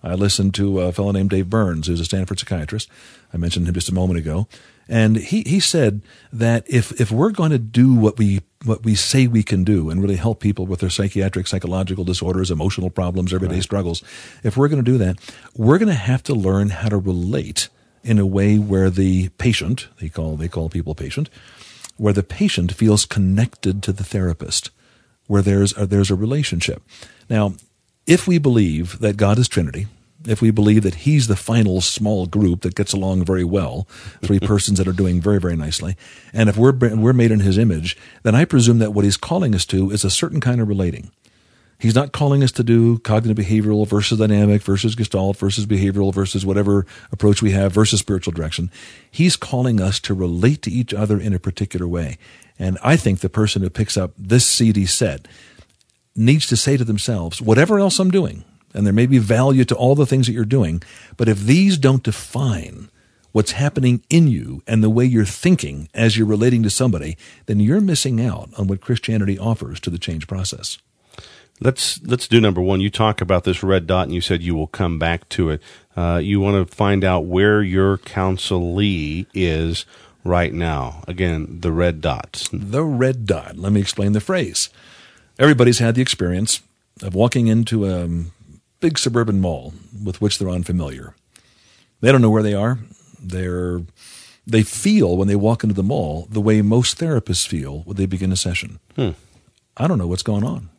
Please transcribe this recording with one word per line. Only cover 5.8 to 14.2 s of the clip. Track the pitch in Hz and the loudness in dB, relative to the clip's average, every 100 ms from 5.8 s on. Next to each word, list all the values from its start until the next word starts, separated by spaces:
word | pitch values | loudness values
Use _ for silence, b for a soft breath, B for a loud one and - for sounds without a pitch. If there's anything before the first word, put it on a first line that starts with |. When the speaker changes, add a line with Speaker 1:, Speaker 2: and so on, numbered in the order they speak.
| 117 104 b b b | 2 0 b b b
Speaker 1:
that | 117 117 117 - | -2 0 0 0
if, | 123 - - | 0 0 -2
if | 107 | -2
we're | 110 202 | 2 0
gonna | 202 160 135 | 2 0 0
do | 110 120 131 | 0 4 6
what | 123 107 107 | 6 4 2
we, | 104 95 - _ 117 | 0 0 -6 _ -4
what | 110 | -2
we | 110 101 | -2 -2
say | - 135 123 | 0 2 2
we | 113 | 2
can | 104 101 | 0 0
do | 92 98 78 | 2 0 0
and | 87 | -2
really | 98 92 | -2 -2
help | 113 107 | -2 -2
people | 104 98 92 | -4 -4 -6
with | 90 | -4
their | 92 | -4
psychiatric, | - 98 98 95 92 92 | -2 -2 -2 -2 -4 -6
psychological | 95 92 92 95 95 | -6 -4 -4 -4 -4
disorders, | 90 87 87 92 92 | -4 -4 -2 -2 -2
emotional | 82 98 - 90 | -2 -2 -4 -6
problems, | 92 90 92 90 | -4 -4 -4 -4
everyday | 92 92 90 | -2 -2 -4
Speaker 2:
Right. | |
Speaker 1:
struggles, | 92 101 87 85 B B | -4 -4 -4 -6 B B